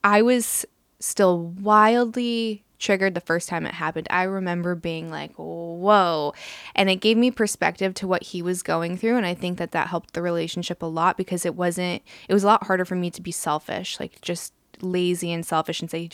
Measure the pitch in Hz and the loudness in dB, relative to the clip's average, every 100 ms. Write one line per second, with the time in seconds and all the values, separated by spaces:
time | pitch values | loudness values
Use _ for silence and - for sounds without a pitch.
0 | 202 208 233 247 220 - - _ _ _ | 6 6 6 4 2 -4 -6 _ _ _
1 | - - 190 175 170 180 202 214 214 240 | -6 2 4 4 -2 -6 4 6 8 6
2 | 240 247 240 233 226 208 _ _ - 190 | 2 -2 -2 0 -2 -4 _ _ 0 2
3 | 196 175 - 170 - 170 165 170 156 165 | 2 0 -2 -2 0 -6 -6 -4 -4 -4
4 | 160 180 185 196 185 175 175 170 170 160 | -2 0 0 -2 -2 -2 -2 -2 -4 -6
5 | 165 151 151 - 165 170 170 170 190 208 | -8 -10 -10 -12 -10 -10 -10 0 6 6
6 | 180 160 147 - - - - - 196 190 | 6 2 -2 -6 -16 -16 -6 0 2 4
7 | 220 226 247 - 214 - 165 170 190 185 | 4 4 4 2 -2 0 -2 0 -4 -2
8 | 190 185 - 180 175 180 - 165 170 180 | -2 -2 -2 -6 -4 -4 -2 -2 -2 -2
9 | 226 247 185 175 180 180 170 170 170 170 | 0 2 0 -2 -4 -4 -2 -2 -2 -4
10 | _ - 175 170 165 - 175 175 165 160 | _ -4 -2 -2 -4 -6 -6 -6 -6 0
11 | 175 - 185 180 180 175 175 175 180 175 | 0 0 -4 -2 -4 -2 -2 0 -4 -4
12 | _ - - 196 196 214 - 185 180 180 | _ -20 0 2 4 2 2 0 0 -2
13 | 175 - 175 - - 151 - - 185 - | -2 -6 -10 -6 -2 -2 -4 -8 -8 -8
14 | - - - 170 - _ _ - 185 180 | -10 -10 -8 -6 -8 _ _ -10 -2 0
15 | 180 175 170 170 165 160 160 165 165 165 | 2 0 -2 -4 -2 -2 -2 -6 -6 -8
16 | 170 | -8